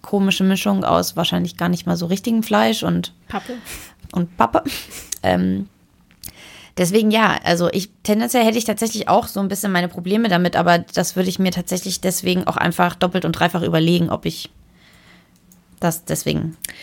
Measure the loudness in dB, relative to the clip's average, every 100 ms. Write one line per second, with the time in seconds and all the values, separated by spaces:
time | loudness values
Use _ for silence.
0 | -4 0 0 2 2 2 2 0 2 2
1 | 0 -2 -2 -2 -4 -4 -2 -2 -2 -4
2 | -2 -2 0 0 2 2 2 0 0 -2
3 | -4 -10 -10 -10 -8 -12 -14 -16 -16 -20
4 | -8 -4 -4 0 2 2 -2 -6 -12 -16
5 | -14 -4 0 2 2 0 -4 _ _ _
6 | _ _ -20 -18 -20 -20 -10 -2 4 4
7 | 4 4 4 2 0 2 2 0 -4 _
8 | 0 0 2 4 4 2 0 -2 -4 -2
9 | 0 2 2 -2 -4 -2 -2 0 -2 -4
10 | -2 0 2 2 2 2 4 2 2 -2
11 | -2 -2 -2 0 -2 -2 -4 -6 -4 -4
12 | -4 -2 0 0 0 0 0 2 0 2
13 | 0 0 -2 0 0 0 0 2 4 4
14 | 2 -2 -4 -8 -10 -18 -20 _ _ -20
15 | _ -20 _ _ _ -20 _ -4 -4 -4
16 | -4 -4 -2 -2 -4 -8 -12 -14